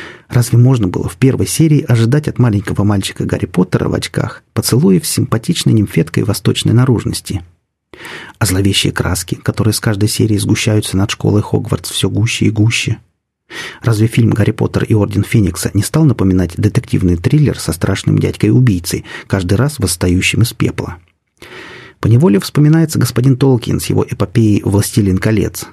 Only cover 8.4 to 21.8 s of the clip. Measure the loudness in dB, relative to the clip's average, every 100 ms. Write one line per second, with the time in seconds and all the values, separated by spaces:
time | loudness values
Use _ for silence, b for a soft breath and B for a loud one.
8.4 | -2 0 0 0 -2 -2 -2 -4 -4 -6
9.4 | -6 -2 0 0 -2 0 -2 0 0 0
10.4 | 0 0 2 0 0 -2 -2 -2 0 0
11.4 | 0 -4 -2 -6 -6 -4 -2 0 -2 0
12.4 | -2 2 0 0 -4 -6 _ _ _ _
13.4 | _ B B B -2 0 2 2 2 2
14.4 | 0 0 -2 -2 0 0 2 0 0 0
15.4 | 0 -2 -4 -2 -2 2 2 2 2 2
16.4 | 0 0 0 0 -2 0 0 0 2 2
17.4 | 2 0 -6 -4 -2 -2 0 0 0 0
18.4 | 2 4 4 0 -2 -8 B B B -4
19.4 | 0 0 0 -2 -4 -2 0 0 0 0
20.4 | -2 0 -4 -4 -10 -12 _ _ _ _
21.4 | B B B B